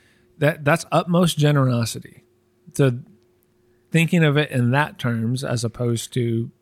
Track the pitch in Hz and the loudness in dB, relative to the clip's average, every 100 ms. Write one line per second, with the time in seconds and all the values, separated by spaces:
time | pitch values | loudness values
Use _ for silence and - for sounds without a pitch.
0 | _ _ _ - 147 165 143 165 - 156 | _ _ _ -2 -2 0 0 0 0 -2
1 | 180 175 175 - 147 147 131 120 113 120 | 0 2 2 2 2 2 2 0 -2 -6
2 | - - _ _ _ _ - - 139 123 | -16 -20 _ _ _ _ -6 0 0 0
3 | - _ _ _ _ _ _ _ _ 165 | -8 _ _ _ _ _ _ _ _ 0
4 | 165 175 151 143 147 127 120 135 - 101 | 2 4 4 2 0 0 0 0 -2 -4
5 | 120 117 113 127 143 120 113 - 120 117 | -4 -4 -4 -4 -4 -4 -4 -4 -4 -4
6 | - 127 117 113 120 - | -4 -4 -2 -2 -6 -12